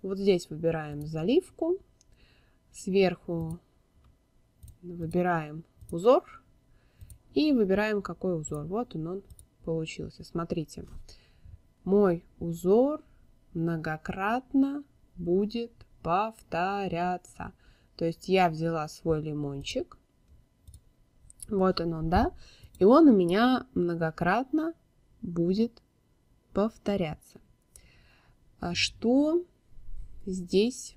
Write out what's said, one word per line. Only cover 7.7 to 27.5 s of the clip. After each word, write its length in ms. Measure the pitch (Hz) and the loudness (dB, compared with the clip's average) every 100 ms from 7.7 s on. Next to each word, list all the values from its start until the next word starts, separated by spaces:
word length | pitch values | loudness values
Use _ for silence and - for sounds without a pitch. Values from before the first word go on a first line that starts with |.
| 190 214 208 | 0 0 -4
какой 360 | 196 170 185 170 | -6 -6 -4 -4
узор. 280 | 151 151 151 | -6 -8 -6
Вот 280 | 202 247 - | -8 -6 -8
он, 100 | 160 | -8
он 160 | 269 - - - _ | -10 -12 -20 -20 _
получился. 640 | - 165 160 - 151 - - | -6 -6 -6 -10 -14 -14 -10
Смотрите, 600 | 170 165 - 151 - - - - - _ _ - - _ _ - | -8 -4 -4 -6 -12 -16 -18 -20 -20 _ _ -20 -20 _ _ 2
мой 400 | 202 196 170 - _ | 4 4 2 -6 _
узор 600 | 170 170 175 214 269 302 - - _ _ _ | -10 -4 2 4 4 0 -10 -20 _ _ _
многократно 1300 | 170 165 165 160 156 - - 196 240 262 269 269 285 285 _ _ - | -4 -4 -4 -6 -8 -8 -6 -2 -2 0 0 2 -2 -12 _ _ -10
будет 560 | 170 180 208 233 233 _ - - | -2 0 0 -4 -8 _ -20 -12
повторяться. 1500 | - 175 220 220 _ 165 180 202 190 165 180 180 - - - - _ _ _ - | -2 -2 -2 -8 _ -4 -4 -4 -4 -4 -4 -4 -10 -16 -16 -16 _ _ _ -4
То 80 | |
есть 240 | 165 165 - | -4 -4 0
я 220 | 190 180 | 4 4
взяла 400 | 156 165 165 151 | 2 -4 -4 -8
свой 320 | - 165 156 | -6 -2 -2
лимончик, 760 | 156 147 143 139 - 254 - - _ _ _ - _ _ - - _ _ _ _ - - - | -2 -6 -6 -8 -6 -6 -8 -14 _ _ _ -20 _ _ -20 -20 _ _ _ _ -20 -20 -6
вот 320 | 202 185 185 | 0 2 0
он, 120 | 170 | -4
он, 160 | 160 160 | -4 2
да, 220 | 180 294 - - - - - | 2 2 -4 -20 -20 -20 4
и 60 | 185 | 8
он 240 | 269 311 | 10 10
у 60 | 214 | 8
меня 520 | 170 190 247 254 - | 4 4 4 2 -2
многократно 1000 | - 175 170 160 - 175 208 269 311 320 330 _ _ _ _ | -4 -2 -2 -4 -2 0 0 0 -2 -2 -8 _ _ _ _
будет 600 | 185 170 170 190 233 - _ _ _ _ _ _ _ | -8 -2 0 0 -2 -4 _ _ _ _ _ _ _
повторяться. 880 | - 220 - - 202 165 151 - - _ | -2 -2 -4 -6 -4 -4 -8 -18 -20 _